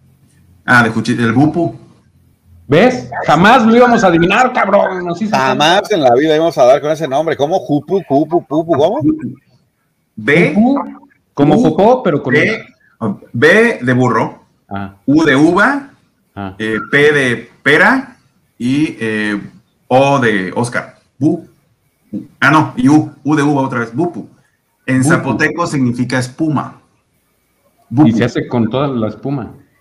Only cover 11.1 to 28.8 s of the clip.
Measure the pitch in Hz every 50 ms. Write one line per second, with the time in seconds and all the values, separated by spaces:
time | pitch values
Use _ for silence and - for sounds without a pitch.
11.1 | _ _ _ _ _ - 143 160 - 226 254 156 - - 196 226 254 254 - 190
12.1 | 147 131 - 135 127 151 170 202 220 220 - - _ _ _ _ _ - 117 104
13.1 | 98 - - - - 120 139 156 185 214 233 240 - - 123 127 123 123 127 123
14.1 | 110 113 123 - - - _ _ _ _ _ - 98 98 98 98 - _ _ -
15.1 | 143 160 - 147 131 135 151 170 175 196 208 254 285 277 - - _ _ _ _
16.1 | _ _ _ _ _ 101 101 95 95 104 110 110 110 107 - - - 143 147 151
17.1 | 151 143 135 123 117 - - - _ _ - 135 147 160 185 214 262 262 - -
18.1 | - _ _ _ _ _ _ _ _ - 117 123 135 147 156 165 - - 113 110
19.1 | 110 107 107 107 104 101 92 - - _ _ _ _ _ _ - 127 131 139 139
20.1 | 139 135 123 113 104 98 92 90 90 113 123 123 - 95 - - - _ _ _
21.1 | _ - 131 165 180 170 - - _ _ _ _ _ _ _ _ _ _ _ _
22.1 | - 101 - - _ - 127 139 151 156 - - - - 127 135 151 156 156 -
23.1 | - - - 139 151 147 143 147 147 131 131 127 123 120 117 110 113 135 170 175
24.1 | 165 104 90 - _ _ _ _ _ _ _ _ _ _ _ - 131 131 127 147
25.1 | - - - 135 107 - 151 156 - 170 170 - - 139 127 120 117 120 127 123
26.1 | 135 127 123 127 - - 160 156 147 110 - - - - _ _ _ _ _ _
27.1 | _ _ _ _ _ _ _ _ _ _ _ _ _ _ _ - 117 127 156 117
28.1 | 110 107 113 131 - 165 139 - 127 120 110 104 117 131